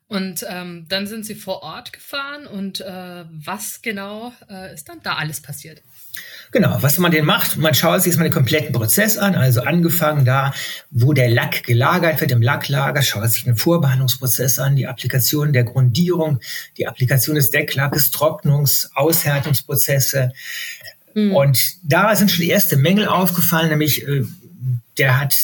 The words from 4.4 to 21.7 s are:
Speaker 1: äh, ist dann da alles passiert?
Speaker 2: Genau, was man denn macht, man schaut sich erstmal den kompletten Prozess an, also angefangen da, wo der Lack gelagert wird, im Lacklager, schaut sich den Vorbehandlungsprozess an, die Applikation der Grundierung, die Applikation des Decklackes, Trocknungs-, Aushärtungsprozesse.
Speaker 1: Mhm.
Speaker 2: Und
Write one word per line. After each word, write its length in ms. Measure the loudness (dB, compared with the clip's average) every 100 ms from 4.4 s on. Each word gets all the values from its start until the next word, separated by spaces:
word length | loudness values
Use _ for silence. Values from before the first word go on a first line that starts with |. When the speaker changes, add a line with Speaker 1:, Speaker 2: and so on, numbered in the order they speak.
| -20
Speaker 1:
äh, 240 | -18 -16
ist 160 | -18 -18
dann 120 | -12
da 140 | -8 -6
alles 260 | -6 -8
passiert? 400 | -12 -16 -18 -20 _ -20 -18 -18 -16 -20 -4
Speaker 2:
Genau, 260 | 0 2 2
was 180 | 0 2
man 120 | 2
denn 140 | 2 2
macht, 320 | 2 0 0
man 160 | 2
schaut 280 | 2 2 2
sich 100 | 2
erstmal 180 | 2 2
den 40 |
kompletten 380 | 2 2 2 0
Prozess 460 | -2 0 2 2 2
an, 180 | 2 4
also 280 | 4 2
angefangen 600 | 2 2 2 2 0 2
da, 300 | 4 2 0 -4 -10 -12 -4
wo 200 | 2 4
der 160 | 4 4
Lack 340 | 2 0 -4
gelagert 580 | 0 2 4 2 2 2
wird, 100 | 2
im 100 | 2
Lacklager, 600 | 2 0 -2 -2 0 0
schaut 280 | -2 -2 -2
sich 120 | -2 -2
den 120 | 0
Vorbehandlungsprozess 1000 | 2 2 2 2 0 -2 -2 -2 0 0
an, 160 | 2 0
die 100 | 0
Applikation 640 | -6 -4 -2 0 0 2
der 140 | 2 2
Grundierung, 720 | 2 2 4 2 2 0 -2 -4 -14 -12 -8
die 100 | -8
Applikation 480 | -2 0 2 2 0
des 140 | 2
Decklackes, 640 | 0 -2 -2 -2 0 -2
Trocknungs-, 720 | 0 0 0 0 2 2 0 -2
Aushärtungsprozesse. 1400 | 0 0 2 0 -2 0 -2 -2 -2 0 0 0 0 -2 -6 -12 -12 -12 -14 -20 -20 _ -2
Speaker 1:
Mhm. 200 | 2 4
Speaker 2:
Und 240 | 4 2 0